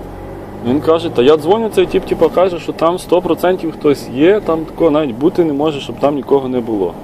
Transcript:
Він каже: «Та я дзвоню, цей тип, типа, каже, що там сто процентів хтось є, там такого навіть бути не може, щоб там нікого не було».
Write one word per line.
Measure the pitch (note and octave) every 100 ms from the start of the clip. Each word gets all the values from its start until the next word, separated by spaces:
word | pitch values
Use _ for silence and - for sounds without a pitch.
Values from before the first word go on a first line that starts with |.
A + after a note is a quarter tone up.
| - - - - - G#2 A#2
Він | C#3
каже: | D3+ E3 E3
«Та | A#2+
я | B2+ D#3
дзвоню, | D3+ A3 A3+
цей | G3 F3+
тип, | F#3 -
типа, | F3 D#3+
каже, | F3 F#3 E3+
що | D#3
там | D3 D#3+ F3
сто | - F3
процентів | F3+ D#3+ F3 F#3 E3
хтось | C#3+ D3 C#3 -
є, | A#2+ D#3+ G#3
там | E3 D#3+ D#3
такого | - E3
навіть | D3 D3+ A2+
бути | D#3 F#3+
не | E3
може, | C#3+ D#3 C#3+
щоб | B2 A#2
там | C#3+ D3
нікого | - C#3 C3
не | B2+
було». | A#2 G#2 F2 D#2+